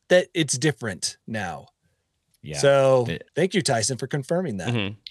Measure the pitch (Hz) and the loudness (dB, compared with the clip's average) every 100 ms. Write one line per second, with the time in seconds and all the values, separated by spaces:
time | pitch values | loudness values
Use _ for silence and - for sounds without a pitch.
0 | - 180 - 170 151 131 151 - 113 90 | 4 4 4 -2 -2 0 0 0 -6 -6
1 | - - - 110 92 71 - _ _ _ | -8 -10 -10 -6 -6 -10 -14 _ _ _
2 | _ _ _ _ - 76 139 139 135 131 | _ _ _ _ -10 0 4 6 6 4
3 | 113 82 - - 185 202 139 117 107 123 | 2 -4 -6 -2 0 0 0 0 -2 -4
4 | 135 151 131 170 185 101 113 120 98 107 | -6 -6 -2 -4 -4 -4 -4 -2 -4 -8
5 | - | -18